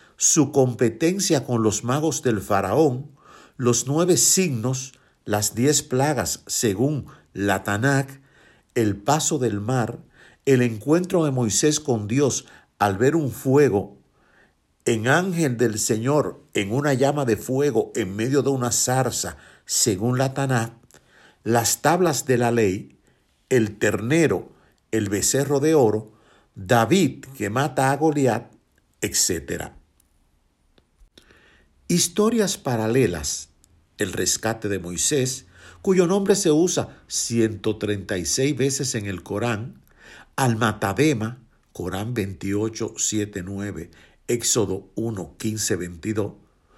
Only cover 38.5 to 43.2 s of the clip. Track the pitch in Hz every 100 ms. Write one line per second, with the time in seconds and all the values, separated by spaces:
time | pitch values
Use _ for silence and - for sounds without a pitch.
38.5 | 131 135 135 131 123 101 90 - 101 120
39.5 | 107 123 - _ _ - - - - 131
40.5 | 110 113 107 104 92 156 113 110 123 -
41.5 | _ _ - 87 95 110 117 98 95 98
42.5 | 101 110 110 113 - - 107